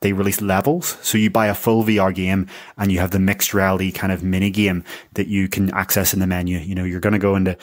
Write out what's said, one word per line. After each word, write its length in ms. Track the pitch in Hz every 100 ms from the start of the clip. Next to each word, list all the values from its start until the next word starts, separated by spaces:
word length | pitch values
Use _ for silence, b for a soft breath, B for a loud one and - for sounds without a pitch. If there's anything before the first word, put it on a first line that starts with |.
they 100 | 101
release 280 | 98 98 -
levels. 580 | 101 95 131 175 - -
So 160 | - 110
you 120 | 107
buy 180 | 113 107
a 60 |
full 280 | 101 - 113
V 160 | 110 104
R 140 | 95
game 340 | 92 92 95 92 B B B
and 160 | 101
you 80 | 90
have 100 | 90
the 80 | 95
mixed 340 | 95 98 -
reality 380 | 101 95 95 95
kind 220 | - 98
of 100 | 90
mini 280 | 92 92 101
game 340 | 98 101 90 - B B
that 120 | - 95
you 220 | 101 95
can 260 | - 95
access 400 | 98 92 104 90
in 60 | 98
the 80 | 92
menu. 300 | 90 90 90
You 180 | 80 92
know, 80 |
you're 160 | 90 90
gonna 180 | 104 104
go 160 | 98
into 220 | 98 92 90